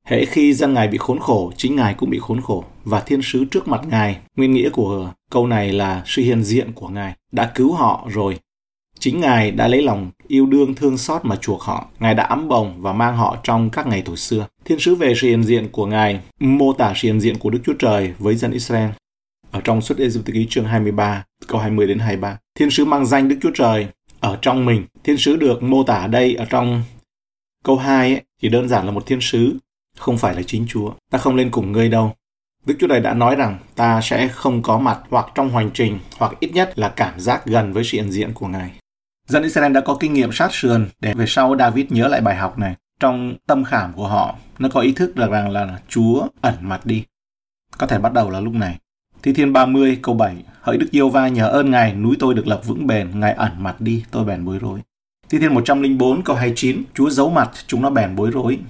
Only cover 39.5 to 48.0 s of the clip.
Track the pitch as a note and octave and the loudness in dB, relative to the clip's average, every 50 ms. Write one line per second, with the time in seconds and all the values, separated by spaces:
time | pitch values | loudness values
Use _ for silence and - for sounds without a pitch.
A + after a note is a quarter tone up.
39.5 | D#3 D#3 D3 C#3+ C3+ C3+ C3+ D3 C#3+ - E3 D#3 D3 C#3 B2 A2+ A2+ - E3 F#3 | 0 0 2 2 2 2 2 0 -2 -2 -2 0 2 2 0 0 0 0 -2 -2
40.5 | - - - B2 A#2+ A2+ G#2+ F#2+ - _ - G#2+ G2+ A2+ A2+ G#2+ - C#3 C3 B2+ | 0 0 0 2 2 2 2 0 -4 _ -6 -4 -2 -2 -2 0 2 2 2 2
41.5 | C3+ C3+ B2 A#2 A2+ C3 C#3 - - A2+ A#2+ C#3 C#3+ B2 A2+ G2+ G2 F2+ F#2+ - | 4 4 2 2 2 0 -2 0 0 0 2 2 2 2 0 0 0 -2 -4 -6
42.5 | - - G2+ F#2+ F2+ - _ _ _ _ C#3+ C3 B2+ B2 B2 B2 A#2+ - _ - | -4 -4 -4 -4 -6 -8 _ _ _ _ 0 0 0 0 -4 -6 -8 -6 _ 0
43.5 | D3 C3+ C3 - - A2+ F#2+ F2 E2 F2 G2+ G2 G#2+ G2+ F2+ - - - - - | 0 0 0 0 -2 -4 -4 -4 -6 -8 -6 -2 0 0 0 -2 -4 -10 -18 -20
44.5 | - - C3 C3+ - C3+ A#2+ C3+ C3+ - F3+ F3+ - C3 A#2 G2+ G#2 G#2+ G#2 G2+ | -8 -4 -4 -2 0 2 2 2 2 2 -2 -2 0 -2 -2 0 0 0 -2 -2
45.5 | G2 G2+ G2+ F#2+ F#2 F#2 - - - A#2+ A2+ A2+ A#2 C3+ D#3 - - _ - - | -2 -4 -4 -6 -8 -12 -16 -6 -2 0 2 4 2 2 0 -4 -6 _ -2 -2
46.5 | - E2+ F2 G2 F#2 F#2 - A2+ A2 A2 G#2+ - _ _ _ _ _ _ _ _ | -2 -2 -6 -8 -8 -6 -4 -4 -4 -4 -6 -8 _ _ _ _ _ _ _ _
47.5 | _ _ _ _ - - D#3 - A#2 G2+ | _ _ _ _ -8 -6 -4 -2 0 0